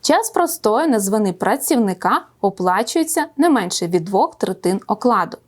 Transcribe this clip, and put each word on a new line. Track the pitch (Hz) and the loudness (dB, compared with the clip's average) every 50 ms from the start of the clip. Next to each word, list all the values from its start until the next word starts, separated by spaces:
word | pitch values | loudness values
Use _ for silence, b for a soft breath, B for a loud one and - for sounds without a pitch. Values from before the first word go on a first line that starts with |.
Час | - - 302 370 440 - | 0 2 0 0 0 -2
простою | - 392 349 330 - - - 214 220 240 320 330 | -2 -2 -2 -2 -2 -2 -2 0 0 2 2 2
на | 254 220 | 0 0
звини | 202 190 202 220 214 196 175 | 0 0 0 0 0 -2 -2
працівника | - - 185 220 277 285 - 330 247 226 196 185 180 - 185 226 339 349 - _ _ | -2 -2 -2 -2 -2 0 0 0 2 2 0 -2 -2 -2 0 0 0 -4 -6 _ _
оплачується | - 202 196 - 185 180 180 196 240 - - 339 320 320 - 339 294 - _ | -2 -2 -2 0 0 0 2 0 -2 0 0 -2 -2 0 0 -2 -2 -4 _
не | - 277 349 | 0 2 4
менше | 294 240 190 180 - - 185 | 4 2 0 -2 -4 -4 -4
від | 170 175 180 160 | 0 0 -2 -2
двох | 185 202 190 262 320 - | 0 0 0 0 0 -2
третин | _ - 190 190 - - 175 185 196 - | _ -4 -4 -4 -2 -2 -2 -2 -2 -2
окладу. | - 208 - - 247 240 202 175 165 - - _ | -6 -6 0 2 2 2 2 0 -4 -8 -18 _